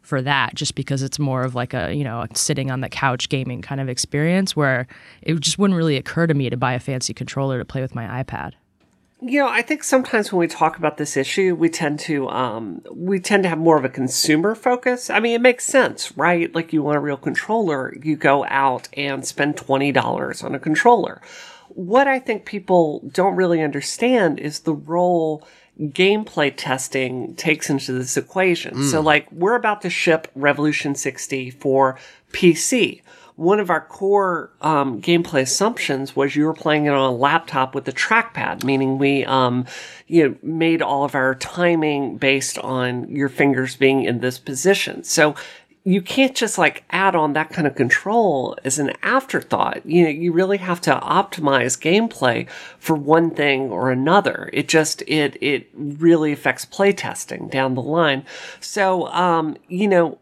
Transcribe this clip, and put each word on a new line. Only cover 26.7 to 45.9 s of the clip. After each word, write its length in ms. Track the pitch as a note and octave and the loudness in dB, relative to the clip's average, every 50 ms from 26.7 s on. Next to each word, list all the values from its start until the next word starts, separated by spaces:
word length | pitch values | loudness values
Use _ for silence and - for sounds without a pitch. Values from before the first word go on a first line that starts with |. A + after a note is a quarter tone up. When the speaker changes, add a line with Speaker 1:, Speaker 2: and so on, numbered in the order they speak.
| C3 C3 - - - C3+ C3 B2+ B2+ B2+ A#2+ - - | -4 -4 -4 -6 -4 -4 -4 -4 -4 -8 -8 -10 -10
Speaker 2:
takes 340 | - - E3 D#3 D3+ - - | -4 0 0 0 0 0 -2
into 240 | D3 C3+ - - B2+ | -2 -2 -2 -4 -4
this 240 | B2+ B2+ B2+ - | -4 -4 -2 -4
equation. 680 | C#3 C3 _ - F#3+ F#3+ F#3 E3+ E3+ - - - B2+ C#3 | -4 -4 _ -2 0 0 0 0 -2 -4 -10 -6 -4 -2
So, 180 | C#3 C3 D#3 | 0 0 2
Speaker 3:
Mm. 40 | D3+ | 4
Speaker 2:
like, 260 | D#3 D3+ D3+ D3 - | 4 2 2 2 -4
we're 240 | - D#3+ F3 G3+ A#3+ | -6 0 0 2 2
about 260 | A#3+ A3+ G#3+ G#3 G#3 - | 2 0 -2 -2 -2 -4
to 60 | F3+ | -6
ship 380 | F3 - - F3 D#3+ D#3 - - _ | -4 0 2 2 2 2 0 -8 _
Revolution 600 | C3+ C#3 D3 C#3 C#3+ D3 D3+ D3 - - D3 C#3 | 0 2 2 2 2 0 0 0 0 -4 -4 -4
sixty 540 | C#3 - C#3 C3 - - - C#3+ C3 B2+ B2 | -4 -4 -6 -6 -8 -8 -6 -6 -6 -6 -10
for 480 | B2 - - C#3 C3 C3+ C3+ C3 B2+ - - - - _ _ _ - | -14 -6 -2 0 4 4 4 2 2 -4 -18 -20 -20 _ _ _ -2
P 200 | - - F3 D#3 | 6 6 6 6
C. 480 | D#3 - - C4+ A#3+ F#3 A#2+ - - _ _ - - - - _ | 6 0 0 2 2 0 0 -2 -8 _ _ -20 -20 -20 -20 _
One 240 | - D#3+ F3 G#3 G#3 | -2 2 2 2 2
of 120 | G3+ F3+ | 2 0
our 100 | E3+ D#3 | -2 -2
core, 720 | - _ - - G3+ G3 G3+ G3+ G3 F#3 F3 D#3+ - - _ _ | -2 _ -10 -4 0 2 2 2 2 2 -2 -4 -6 -10 _ _
um, 400 | - D3+ D#3 C#3+ C#3 C3+ A#2+ G#2 | -2 0 2 2 0 0 -4 -4
gameplay 400 | - E3+ F3 E3+ E3+ - E3 C#3 | 0 2 2 2 2 2 0 0
assumptions 760 | C3 B2+ - - G3 A3+ A#3+ - - - C#3+ C3 C#3 C3+ - | 0 0 0 0 0 0 0 -2 -2 -2 -2 -2 -4 -4 0
was 200 | C#3 C#3 C#3+ C3+ | 0 0 2 2
you 100 | D3 D3+ | 2 0
were 80 | D#3+ D#3 | 0 0
playing 320 | - - D#3+ D3+ D3+ D3 | -2 0 2 2 4 4
it 80 | D3 C#3+ | 4 4
on 60 | C3+ | 4
a 120 | C3+ C3 | 2 2
laptop 640 | B2+ A#2 C3 C#3+ D#3 E3 D#3+ - - C3+ C3 C3 - | 2 2 2 2 2 0 0 -2 -2 -2 -2 0 -4
with 140 | C#3 - | -6 -6
a 40 | C3+ | -6
trackpad, 720 | C3 - - - A3 A#3 A3+ A3+ _ - - - - - - | -4 -4 0 2 2 2 2 0 _ -6 -4 -4 -4 -4 0
meaning 360 | C3 C3+ C3+ C3+ C3 C3+ C3+ | 0 2 2 2 0 2 2
we, 260 | C#3 C#3 C#3+ C3+ B2 | 2 2 4 2 0
um, 400 | - C3 C3 B2+ B2 B2 B2+ B2+ - - - - - - - _ | 2 2 2 4 4 2 0 -4 -4 -10 -16 -16 -18 -20 -20 _
you 240 | _ D#3+ E3+ D#3 C3 | _ 4 4 4 4
know, 60 | - - - | 0 -4 -8
made 400 | D#3 D#3+ D#3+ D#3+ E3 E3 D#3+ D3 | -6 -2 0 2 2 2 2 0
all 200 | - C#3 C#3 C#3+ | -2 0 -2 -2
of 120 | C#3 - | -2 0
our 180 | C#3 C3 C3 C3 | 0 0 0 0
timing 840 | B2+ - - - F3 F3 F3 E3+ D#3+ D#3 D3+ D3 C#3+ C#3 A#2 - | -2 -8 -10 -2 0 2 2 4 4 2 0 0 0 -2 -4 -4
based 420 | - C#3+ C3+ C3+ C3+ B2+ - - - | 0 2 2 2 2 -2 -4 -8 -8
on 500 | - A#2 C3 B2+ B2+ B2 B2 B2 - - | -6 -4 -4 -2 -2 -2 -4 -6 -8 -6
your 200 | - C#3+ C#3 C3+ | -4 -2 -2 -2
fingers 460 | C3+ - D3 C#3 C3+ B2+ C3 B2+ - | 2 2 4 4 4 2 -2 -4 -2
being 280 | - C3+ C3+ C3+ C3+ A2 | 2 4 4 4 4 0
in 160 | F2 A#2+ A#2 | 0 -2 -2
this 180 | B2 B2+ B2+ | -2 -4 -6
position. 640 | - _ - C3+ B2+ - F#3 G3 G3 - - - - E3+ | -6 _ -10 -10 0 2 2 2 2 0 -6 -8 -12 -8
So 300 | - - E3 D#3 D3+ D3 - - - - - _ _ _ _ _ | -2 2 4 4 2 2 -4 -14 -18 -20 -20 _ _ _ _ _
you 200 | G3 | 0